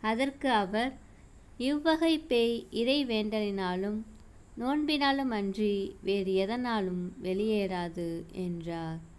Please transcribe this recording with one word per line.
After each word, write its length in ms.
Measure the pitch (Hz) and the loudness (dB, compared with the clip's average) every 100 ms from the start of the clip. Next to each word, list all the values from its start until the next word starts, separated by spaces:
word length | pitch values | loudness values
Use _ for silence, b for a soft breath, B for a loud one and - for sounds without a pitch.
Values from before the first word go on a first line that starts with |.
அதற்கு 500 | 214 226 269 277 277 | 0 0 0 0 2
அவர், 460 | 226 196 208 247 262 B B B B - - | 4 2 0 -2 -4 B B B B -20 -4
"இவ்வகை 600 | 247 294 311 320 330 311 | 0 2 2 4 4 2
பேய் 480 | 311 240 233 233 - | 2 2 2 0 -4
இறை 360 | - 233 285 269 | -2 2 2 2
வேண்டலினாலும் 960 | 220 214 214 208 196 185 180 196 214 220 - - - - - | 0 0 0 -2 -2 -2 -2 -2 -4 -8 -16 -20 -20 -20 -8
நோன்பினாலும் 720 | 240 294 302 302 277 277 269 | -2 0 0 2 2 2 0
அன்றி 680 | 220 196 190 214 202 196 - | 0 -2 0 2 2 -2 -6
வேறு 320 | - 196 190 | -2 0 2
எதனாலும் 800 | 190 196 240 247 226 190 180 180 - | 2 2 0 0 0 0 -2 -6 -6
வெளியேறாது" 1000 | 180 185 214 214 196 185 175 170 170 165 170 | -4 0 2 2 0 -2 -4 -4 -4 -6 -8
என்றார். 680 | 185 180 170 165 170 160 160 165 | -6 -4 -4 -6 -6 -6 -8 -10